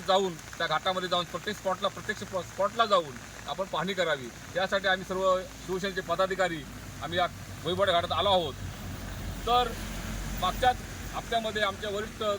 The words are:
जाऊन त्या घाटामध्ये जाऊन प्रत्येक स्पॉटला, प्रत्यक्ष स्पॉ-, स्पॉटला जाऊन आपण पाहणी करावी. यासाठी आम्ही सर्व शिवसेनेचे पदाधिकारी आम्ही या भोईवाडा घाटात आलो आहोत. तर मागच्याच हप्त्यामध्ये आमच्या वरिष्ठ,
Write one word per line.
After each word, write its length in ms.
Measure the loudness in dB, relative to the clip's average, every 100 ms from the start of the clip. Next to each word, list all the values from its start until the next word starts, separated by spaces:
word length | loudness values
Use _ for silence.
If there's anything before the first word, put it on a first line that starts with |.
| 4
जाऊन 260 | 4 4
त्या 340 | -2 -10 -4 0
घाटामध्ये 420 | 0 0 0 2
जाऊन 160 | 0 0
प्रत्येक 300 | -4 -6 -2
स्पॉटला, 320 | -2 0 0
प्रत्यक्ष 360 | -2 -6 -6
स्पॉ-, 180 | -4 -4
स्पॉटला 440 | -4 0 0 4 4
जाऊन 260 | 4 2 -8 -12 -12 -8
आपण 180 | -4 -2
पाहणी 280 | -2 -2
करावी. 360 | 0 2 0 -2 -12 -6 -2
यासाठी 320 | 0 2 2
आम्ही 180 | 2 0
सर्व 320 | 2 4 4
शिवसेनेचे 600 | 0 -10 -4 -2 0 -2
पदाधिकारी 560 | 0 2 2 4 2 0 -6 -12 -12 -8
आम्ही 140 | -2 0
या 100 | 0 -2 -12 -6
भोईवाडा 280 | -2 2 4
घाटात 200 | 4 4
आलो 180 | 2 6
आहोत. 240 | 6 4 -4 -8 -8 -8 -8 -8 -6 -6 -4 4
तर 200 | 4 4 -2 -6 -6 -6 -6 -4 -2
मागच्याच 340 | -2 4 4 4 -4 -10 -8
हप्त्यामध्ये 480 | -8 -2 -2 0 0
आमच्या 280 | 0 0 -4
वरिष्ठ, 340 | -4 -4 -2 -2